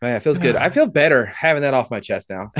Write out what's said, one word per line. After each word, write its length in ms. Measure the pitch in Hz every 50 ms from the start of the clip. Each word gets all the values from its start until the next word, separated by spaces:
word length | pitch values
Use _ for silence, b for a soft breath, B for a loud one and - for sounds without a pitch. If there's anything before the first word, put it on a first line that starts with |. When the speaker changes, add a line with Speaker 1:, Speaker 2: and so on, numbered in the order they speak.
| 120
Speaker 1:
man, 140 | 123 120
it 40 | 104
feels 180 | - 156 147 175
good. 180 | 156 123 113
I 120 | - 135 180
Speaker 2:
<sighs> 20 |
Speaker 1:
feel 160 | - 294 311
better 380 | 220 - 151 147 160 147 123 113
having 360 | 101 - - - 160 156 147 143
that 120 | 139 131
off 160 | 127 113 -
my 100 | 117 104
chest 280 | - - 98 98 - -
now, 220 | 95 92 98 110 - -